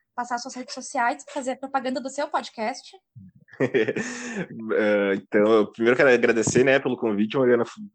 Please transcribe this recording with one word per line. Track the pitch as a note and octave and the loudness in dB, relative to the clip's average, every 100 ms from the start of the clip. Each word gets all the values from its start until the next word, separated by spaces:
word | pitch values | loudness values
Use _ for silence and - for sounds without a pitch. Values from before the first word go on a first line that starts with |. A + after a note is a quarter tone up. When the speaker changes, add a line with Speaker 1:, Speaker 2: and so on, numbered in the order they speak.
| _ - | _ -10
Speaker 1:
passar | A#3+ A#3+ | -6 -6
suas | B3+ B3+ | -8 -12
redes | B3+ | -14
sociais, | - A#3+ C#4 A#3+ D4 - | -14 -8 -2 -2 -2 -8
fazer | D4 B3+ | -10 -8
a | B3+ | -8
propaganda | C4+ C4+ B3+ C#4 | -4 -4 -4 -6
do | C4 | -8
seu | C#4 D4+ | -6 -4
podcast. | D4+ A#3 - A3 C4+ - F#4+ _ - F#3+ _ _ - | -4 -6 -8 -8 -8 -14 -20 _ -20 -20 _ _ -4
Speaker 2:
<laughs> | C3 B2 G#2+ G#3 B3 B3 A#3+ G#3+ D#3+ A2+ A2 F#2+ | 0 0 0 -2 -6 -8 -10 -10 -10 -10 -4 0
Eh, | G#2 G#2 G2+ G2 | 2 2 2 0
então, | - G#2+ G#2+ | 0 2 4
eu | A2+ G2+ | 4 2
primeiro | - A2+ B2+ | 0 2 4
quero | C#3 | 6
agradecer, | B2 A#2 A2+ G#2+ B2 | 6 4 2 2 2
né, | C3+ C3 | 4 4
pelo | C3 B2 | 2 -2
convite, | A2+ G2+ G#2+ C#3 | -2 0 0 2
Mariana. | B2+ A#2+ A2 - G#2 | 2 2 0 -8 -12